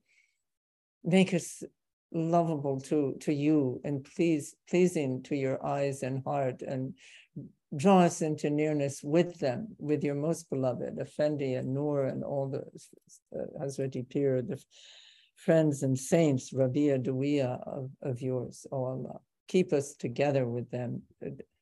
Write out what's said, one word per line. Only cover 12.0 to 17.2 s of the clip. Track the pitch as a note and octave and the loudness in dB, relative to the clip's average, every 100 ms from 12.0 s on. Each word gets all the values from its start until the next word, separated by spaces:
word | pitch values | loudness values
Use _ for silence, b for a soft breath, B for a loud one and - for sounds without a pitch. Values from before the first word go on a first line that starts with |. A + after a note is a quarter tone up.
| C3+ | 0
and | C3+ | -2
all | - C#3+ C#3 | -4 -4 -4
the, | C3+ - - - - _ - _ - | -6 -8 -16 -20 -20 _ -20 _ -10
uh, | - - | -8 -6
Hazreti | C#3+ C3+ C3+ B2+ B2 | -8 -4 -4 -4 -4
Pir, | D3+ C#3 C3 | 0 2 2
the | B2 | -2
f-, | B2+ - B B B B B B _ | -8 -12 B B B B B B _
friends | - E3 D#3 C#3 | 4 4 6 2
and | C3+ B2+ | 0 0
saints, | - E3+ D#3+ C3 - | 2 4 6 4 0
Rabia | C3+ C3 C3+ D3 C3+ | 0 2 4 2 2
Dawiya | B2 C3 | 0 -2